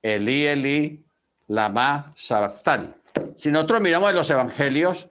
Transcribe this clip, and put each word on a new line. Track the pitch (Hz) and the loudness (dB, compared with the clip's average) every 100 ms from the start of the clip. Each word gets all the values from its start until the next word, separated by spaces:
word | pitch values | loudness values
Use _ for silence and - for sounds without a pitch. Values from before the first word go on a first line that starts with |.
"Elí, | 110 107 104 135 147 | -2 -2 0 0 0
Elí, | 143 135 143 151 151 _ _ _ _ _ | 0 0 -2 -2 -6 _ _ _ _ _
lama | 107 107 104 131 143 143 | -2 0 2 0 0 -6
sabactani". | - - 113 101 - - 135 - - _ - - | -14 -2 0 0 -2 -2 -2 -2 -18 _ -8 -8
Si | - 151 | -6 -2
nosotros | 151 156 226 | 0 2 2
miramos | 196 170 202 | 2 2 2
en | 185 | 2
los | 139 | 2
evangelios | 139 127 - 143 135 180 175 - | 0 0 -2 0 2 0 -2 -10